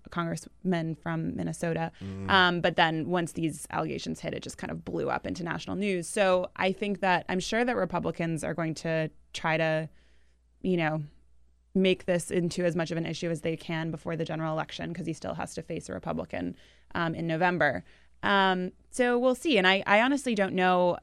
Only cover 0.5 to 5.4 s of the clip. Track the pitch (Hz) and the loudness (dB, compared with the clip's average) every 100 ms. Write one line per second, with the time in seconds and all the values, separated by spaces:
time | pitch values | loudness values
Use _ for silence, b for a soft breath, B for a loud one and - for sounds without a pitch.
0.5 | - 185 170 160 156 170 165 160 180 170 | -6 0 0 0 -4 -4 -2 -2 -4 -4
1.5 | 160 170 165 165 B 196 190 196 196 180 | -2 -2 -2 -4 B -10 -8 4 6 6
2.5 | 175 175 170 165 160 147 180 170 - 160 | 4 2 4 4 2 0 0 -2 -2 -2
3.5 | 151 - 160 156 135 - 160 175 - - | -4 -6 -4 -4 -4 -6 -6 -6 -6 -8
4.5 | - - 160 165 170 139 127 - 180 | -10 -8 -8 -6 -4 -2 -2 -4 -6